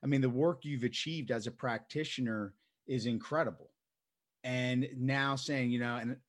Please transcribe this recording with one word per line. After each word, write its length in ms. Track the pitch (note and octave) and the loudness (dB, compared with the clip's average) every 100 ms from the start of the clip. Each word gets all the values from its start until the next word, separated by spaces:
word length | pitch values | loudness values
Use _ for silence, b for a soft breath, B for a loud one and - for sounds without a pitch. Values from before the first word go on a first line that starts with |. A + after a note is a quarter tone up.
I 40 | C#3 | 2
mean, 160 | C#3 | 4
the 80 | C3 | 4
work 340 | B2 E3 E3+ | 4 2 2
you've 200 | D3 C3+ | -2 -2
achieved 460 | A#2+ - D#3+ E3 B2+ | 0 -2 -4 -4 -2
as 160 | A#2 A#2+ | -2 -4
a 40 | |
practitioner 1040 | - B2+ A2 - D3+ D#3 - A#2+ A2 G2+ - _ _ - | -4 -4 -4 -4 -4 -4 -2 -2 -2 -4 -8 _ _ -4
is 180 | B2+ | -2
incredible. 640 | A#2+ A2+ - D3+ B2 D#2 - _ _ _ _ _ _ _ | 0 -2 0 0 0 -4 -14 _ _ _ _ _ _ _
And 460 | B2+ B2+ B2 B2+ C#3 C3 | -4 0 2 2 0 0
now 400 | C3 C#3 C#3 C3+ | 0 2 2 0
saying, 340 | - C#3 B2 | 0 0 2
you 100 | A#2+ | 2
know, 160 | A#2+ A#2+ | 0 -2
and, 200 | A#2 - | -4 -6